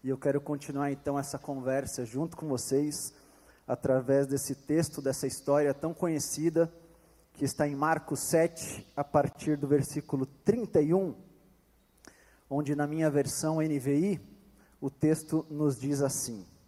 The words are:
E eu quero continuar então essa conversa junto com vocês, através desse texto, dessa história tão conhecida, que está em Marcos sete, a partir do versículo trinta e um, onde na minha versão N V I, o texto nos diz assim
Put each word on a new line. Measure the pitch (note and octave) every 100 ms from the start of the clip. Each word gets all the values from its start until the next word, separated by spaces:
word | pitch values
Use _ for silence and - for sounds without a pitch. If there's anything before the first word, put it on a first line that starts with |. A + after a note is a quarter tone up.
E | C3
eu | C3
quero | D3 C#3+
continuar | C#3+ C#3+ C#3+ C#3 C#3+
então | C3+ D3 C#3+
essa | C#3+ C3+
conversa | - C3+ B2+ C3 C3+ - A#2
junto | B2 D#3+ -
com | D#3
vocês, | B2+ - C3+ D3+ D3 - - - _ - - -
através | B2+ - C3 B2 C#3 C#3
desse | C3+ - C3+
texto, | - D3+ E3 -
dessa | C3+ D3 C3+
história | - - C#3+ D3
tão | C#3 D#3+
conhecida, | E3+ F3 D#3 - - D#3+ D#3+ E3 - - - _ _ _
que | -
está | C#3 - D3
em | C#3+
Marcos | D3+ D#3+ - C#3
sete, | - E3 E3+ - - - - -
a |
partir | C#3+ D3+ C#3 - - D3
do | C#3
versículo | C#3+ C3+ D3 - C#3 C3
trinta | - - A3+ A3 E3+
e | D3+
um, | F3+ F#3 A#2 - - _ _ _ _ _ _ - _ _ _ _
onde | C#3 C#3+ D3
na | D3
minha | D#3 D#3
versão | C#3+ C#3+ - D#3+ D#3+
N | D#3 C#3+
V | B2+ C#3+ F#3+
I, | F#3+ - - - _ _ _
o | C#3
texto | - D#3 D#3 - D#3 D#3
nos | D3+ D3+ B2+
diz | C3+ C#3
assim | C#3 - - A2 F2+ -